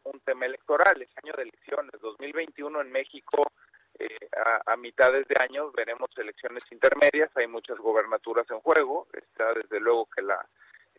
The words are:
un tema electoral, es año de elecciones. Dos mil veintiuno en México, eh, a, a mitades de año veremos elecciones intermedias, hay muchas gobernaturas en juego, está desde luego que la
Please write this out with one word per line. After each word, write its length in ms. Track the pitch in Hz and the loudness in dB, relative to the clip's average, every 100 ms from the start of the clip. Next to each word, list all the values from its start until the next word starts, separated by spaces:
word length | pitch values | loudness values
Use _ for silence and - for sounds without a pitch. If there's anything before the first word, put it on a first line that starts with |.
un 160 | 135 - | -10 -8
tema 240 | - 127 127 | -6 -4 -4
electoral, 560 | 131 - 151 185 151 | -6 0 4 4 4
es 80 | 123 - | -2 -16
año 100 | 147 147 | -12 -10
de 80 | |
elecciones. 560 | 120 - - 147 139 - | -10 -12 -8 -8 -8 -8
Dos 160 | 113 104 | -10 -8
mil 140 | 143 | -8
veintiuno 480 | 151 160 143 147 151 | -6 -6 -8 -6 -6
en 100 | 135 | -4
México, 600 | 131 135 143 - 143 143 - _ _ _ - | -4 -6 -10 -2 2 2 -2 _ _ _ -10
eh, 300 | 113 110 - 101 113 113 - | -10 -10 -8 -2 2 2 0
a, 80 | |
a 40 | 120 | -4
mitades 500 | 123 - 127 135 135 | -2 4 6 6 2
de 80 | 135 | 2
año 320 | 127 135 151 | 0 -4 -6
veremos 380 | 123 113 120 131 - | -4 -4 -6 -8 -8
elecciones 460 | 107 - 120 120 - | -10 -10 -10 -10 -16
intermedias, 600 | 120 - 143 147 147 156 - | 2 4 6 4 4 2 0
hay 120 | 117 | -4
muchas 300 | 113 - 113 | -6 -10 -4
gobernaturas 680 | 110 110 107 110 117 113 117 | 0 2 2 -2 -2 -2 -2
en 80 | 110 | -2
juego, 480 | 160 160 131 156 - | 2 2 2 -4 -8
está 400 | - - - 113 | -16 -12 -4 -2
desde 260 | 113 107 104 | -2 -4 -2
luego 280 | 110 117 110 - | 2 2 0 -6
que 60 | |
la 260 | 98 92 - _ _ - _ | -4 -4 -6 _ _ -20 _